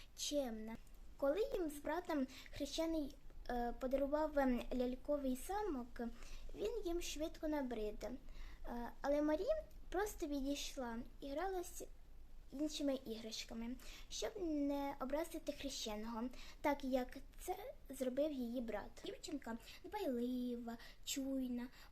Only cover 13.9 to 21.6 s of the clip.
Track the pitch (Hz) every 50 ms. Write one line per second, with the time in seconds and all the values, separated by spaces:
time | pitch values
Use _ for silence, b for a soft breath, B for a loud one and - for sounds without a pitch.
13.9 | B B B B - - 508 - - 427 359 320 302 294 285 285 285 277 277 277
14.9 | 285 - 269 254 277 302 339 - - 311 - - 294 - - 277 - - - 220
15.9 | 208 214 214 226 233 220 233 262 B B B B B B - 302 285 277 - 262
16.9 | 254 254 247 254 - 269 - - - - - 349 370 403 415 523 622 - - -
17.9 | 269 - 254 254 247 277 294 320 294 262 247 233 233 262 233 226 208 202 214 240
18.9 | - - - 349 403 427 - - 311 269 - 233 226 226 B B B B - 359
19.9 | 359 415 392 302 247 233 240 247 254 247 247 247 240 240 240 233 233 233 B B
20.9 | B B - - - 285 262 269 269 262 254 247 247 240